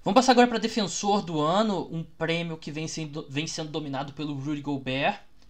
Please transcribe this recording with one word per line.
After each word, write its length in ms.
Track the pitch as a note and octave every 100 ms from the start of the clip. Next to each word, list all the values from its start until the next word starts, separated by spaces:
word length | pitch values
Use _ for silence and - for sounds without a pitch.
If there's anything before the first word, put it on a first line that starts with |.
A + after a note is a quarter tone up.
Vamos 120 | - G3+
passar 180 | B3
agora 140 | B3 A#3+
pra 120 | A3+
defensor 640 | A3+ A#3 F#3+ - G#3 G3+
do 160 | E3 D#3
ano, 500 | D3+ F#3+ A3 F#3 -
um 120 | E3
prêmio 540 | E3 - D#3+ E3 E3+ D#3+
que 140 | -
vem 160 | D3+ D#3
sendo, 380 | E3 D#3 D3 C3+
vem 200 | C3+ D#3
sendo 240 | - D#3
dominado 420 | D3+ D3 C3+ C#3+
pelo 220 | C#3+ D3+ C#3+
Rudy 260 | C#3 D3
Gobert. 580 | C#3 C#3+ B2+ C3 D#3+ - - - -